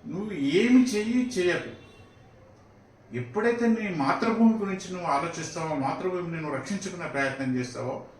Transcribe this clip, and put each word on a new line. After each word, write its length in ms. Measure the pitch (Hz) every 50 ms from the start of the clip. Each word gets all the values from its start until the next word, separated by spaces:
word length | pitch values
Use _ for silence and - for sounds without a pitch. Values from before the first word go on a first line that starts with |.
| -
నువ్వు 260 | 117 151 185 214 214
ఏమి 520 | 190 156 139 139 156 196 226 247 254 254 -
చెయ్యి 440 | - 208 208 214 233 247 254 254 -
చేయకు, 420 | - 185 175 180 165 - - - - - - - - - - - - - - - - - - - - - - - - - - - - _ - - 110
ఎప్పుడైతే 500 | 120 120 - - 214 226 233 233 233 233
నీ 280 | 226 220 214 208 196 175
మాతృభూమి 640 | 151 135 - - - 226 226 226 220 226 226 220 -
గురించి 340 | 202 196 185 185 - -
నువ్వు 160 | 185 180 175 160
ఆలోచిస్తావో, 640 | 170 175 165 170 156 170 151 - - 175 165 156 151
మాతృభూమిని 680 | 139 135 151 160 - 180 185 180 180 175 165 165 160
నువ్వు 140 | 156 151 143
రక్షించుకునే 500 | 127 - - 202 185 185 185 185 175 165
ప్రయత్నం 500 | 151 139 139 139 135 123 131 135 131 127
చేస్తావో 500 | 127 123 123 - 120 120 127 135 - - - -